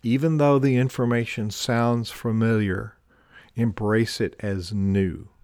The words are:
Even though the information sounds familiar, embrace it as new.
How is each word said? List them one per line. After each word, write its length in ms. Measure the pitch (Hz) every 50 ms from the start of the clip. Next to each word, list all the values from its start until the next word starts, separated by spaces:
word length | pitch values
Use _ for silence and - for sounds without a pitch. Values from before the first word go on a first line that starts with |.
Even 360 | - 113 120 135 147 165 160
though 200 | 151 147 143 143
the 200 | 139 131 139 131
information 720 | 123 127 131 - - 123 120 120 117 117 - - - 107 107
sounds 600 | 101 - - - 120 117 117 120 120 120 113 -
familiar, 840 | - - - 120 110 110 113 113 113 110 107 98 92 107 110 107 - _ _ _ _ _ _ _ - - - _ _
embrace 640 | - 117 117 95 - 110 104 107 113 117 - - -
it 140 | 113 92 - _
as 320 | - 104 98 95 87 85
new. 560 | 104 101 98 98 98 98 95 92 80 - - 104 _ _